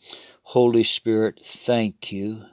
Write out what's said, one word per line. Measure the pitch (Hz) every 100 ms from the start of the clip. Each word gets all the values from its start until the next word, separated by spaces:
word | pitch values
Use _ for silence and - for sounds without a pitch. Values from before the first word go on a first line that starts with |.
| - - - _
Holy | - 127 120 117
Spirit, | 110 - 113 110 110 -
thank | - - - 120 107 - -
you | 98 104 110 -